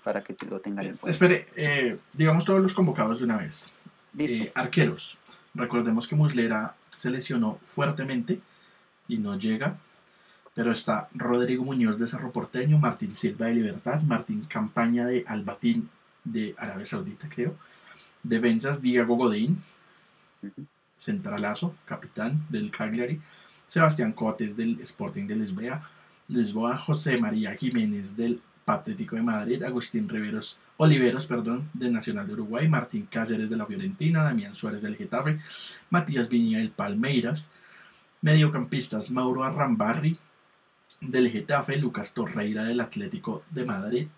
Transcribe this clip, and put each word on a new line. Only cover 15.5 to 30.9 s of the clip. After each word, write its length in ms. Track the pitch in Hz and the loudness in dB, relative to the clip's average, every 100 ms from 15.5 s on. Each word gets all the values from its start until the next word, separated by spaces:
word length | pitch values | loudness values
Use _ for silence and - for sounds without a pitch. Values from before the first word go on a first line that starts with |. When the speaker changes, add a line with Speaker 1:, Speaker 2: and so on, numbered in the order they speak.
| - 117 117 - _ _ _ | -2 0 0 -2 _ _ _
Speaker 2:
de 300 | 80 73 104 - | -6 -4 -4 -6
Arabia 300 | 104 95 - | -10 -8 -8
Saudita, 420 | 107 98 - 147 | -6 -8 -10 -12
creo. 280 | - - - - - - - - _ | -4 -4 -4 -18 -20 -20 -20 -20 _
Defensas, 580 | 117 113 120 113 135 139 | -2 2 4 2 0 0
Diego 360 | 127 123 117 120 | 2 4 4 4
Godín, 460 | 123 104 120 180 - - _ _ _ _ _ _ | 4 2 0 0 -2 -20 _ _ _ _ _ _
Speaker 1:
Ujú. 240 | 101 - 143 _ _ _ | -16 -14 -18 _ _ _
Speaker 2:
centralazo, 760 | - 104 98 104 104 107 175 - | -6 -4 -4 -4 -4 -2 -4 -6
capitán 600 | - - - - 113 151 - | -14 -12 -12 -6 -2 -2 -2
del 220 | 113 104 | -4 -4
Cagliari, 500 | - 107 113 123 156 - - - - _ | -4 -4 -2 -2 -4 -8 -20 -20 -20 _
Sebastián 440 | 170 160 151 113 | 4 6 6 0
Coates 440 | - 110 107 107 104 | 0 -2 -2 -4 -2
del 240 | 113 117 | -2 -2
Sporting 460 | - - - 95 101 | -6 -8 -8 -6 -4
de 100 | 107 | -4
Lisboa, 520 | 104 92 117 156 - - - _ _ | -4 -4 -6 -8 -10 -20 -20 _ _
Lisboa, 480 | 123 107 107 117 127 | 0 0 0 -2 -2
José 400 | - 147 - 120 | -2 -2 2 2
María 360 | 107 110 104 | 2 0 -2
Jiménez 640 | 98 127 120 107 104 95 104 | -2 -2 0 0 -2 -6 -2
del 240 | 117 120 _ _ - | -2 -2 _ _ -2
Atlético 480 | - - 98 - | -2 -2 -8 -6
de 80 | 113 | -2
Madrid, 400 | 117 107 104 123 | 0 0 -2 -2
Agustín 460 | 131 123 117 113 104 | -2 -4 -4 -4 -2
Riveros, 500 | 110 104 110 107 - _ _ | -4 -4 -6 -8 -16 _ _
Oliveros, 460 | 156 | 6